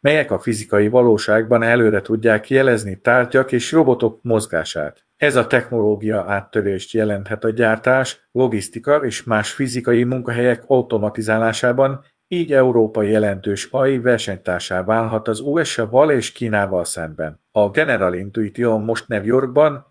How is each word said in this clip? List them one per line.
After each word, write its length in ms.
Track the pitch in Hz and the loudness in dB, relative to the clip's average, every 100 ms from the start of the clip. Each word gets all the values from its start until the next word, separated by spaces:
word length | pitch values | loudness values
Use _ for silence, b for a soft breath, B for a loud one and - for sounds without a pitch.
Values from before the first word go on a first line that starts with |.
melyek 300 | 143 151 143 | 2 2 0
a 80 | 95 | -4
fizikai 500 | - 107 107 104 104 | -4 -6 -2 0 2
valóságban 720 | 123 123 107 - 107 110 117 | 4 4 2 2 0 2 0
előre 380 | 113 120 113 104 | 2 4 4 2
tudják 500 | - 110 113 107 - | -2 -2 2 0 2
jelezni 500 | 135 131 117 104 92 | 2 4 2 -2 -4
tárgyak 520 | - 123 123 135 131 | 2 2 2 0 0
és 200 | 123 - | -2 0
robotok 500 | 160 135 123 113 - | 2 4 2 0 -4
mozgását. 840 | 120 113 104 82 78 82 73 _ _ _ | -2 -2 0 -4 -4 -8 -8 _ _ _
Ez 200 | 147 131 | 0 2
a 100 | 113 | 2
technológia 800 | 127 120 120 104 104 107 107 90 | 0 0 0 0 0 -2 -4 -2
áttörést 640 | 101 98 110 101 95 - | -6 -2 -2 -2 -4 -4
jelenthet 520 | 113 107 101 101 107 | -2 -2 -4 -6 -6
a 60 | 113 | -4
gyártás, 800 | 110 113 110 127 131 131 - _ | 0 0 2 2 0 0 -8 _
logisztika 640 | 120 127 110 - 117 127 147 | -2 0 0 -6 -10 0 0
és 260 | 135 - | 0 -6
más 260 | - 107 104 | -2 -2 -2
fizikai 540 | - 135 123 120 120 | -4 -4 -4 0 2
munkahelyek 580 | 123 131 123 117 123 120 - | 2 -2 -4 -2 0 -2 0
automatizálásában, 1400 | 131 120 110 104 110 110 110 113 113 127 123 135 135 b b _ | 0 0 -2 -2 -4 -2 0 0 0 0 2 0 -2 b b _
így 240 | 175 165 | -6 0
Európa 500 | 135 127 117 110 110 | 2 4 4 2 0
jelentős 680 | 104 107 107 98 98 98 - | 0 2 0 -2 -4 -6 -4
ai 280 | 131 135 135 | -2 0 0
versenytársá 880 | 120 120 - 92 - 90 - 92 | 2 0 -2 -8 -4 -4 -4 -4
válhat 440 | 92 113 113 113 113 | 0 0 0 -4 -4
az 120 | 107 | -4
U 220 | 139 156 | -2 -2
S 160 | 156 - | -2 -4
A-val 320 | 110 123 156 | 0 2 2
és 220 | 135 110 | 2 -2
Kínával 520 | - 117 107 98 92 | -6 -2 0 0 -2
szemben. 560 | 85 - 80 78 80 80 _ | -4 -8 -10 -8 -10 -10 _
A 200 | 107 104 | 0 0
General 440 | 95 156 117 95 | 0 -2 0 0
Intuition 680 | 90 101 110 104 - 120 110 | -2 -8 -6 -6 -2 -2 0
most 260 | 107 113 - | -2 -6 -4
New 160 | 107 | -4
Yorkban 600 | 101 127 131 131 151 139 _ | 0 0 0 2 2 0 _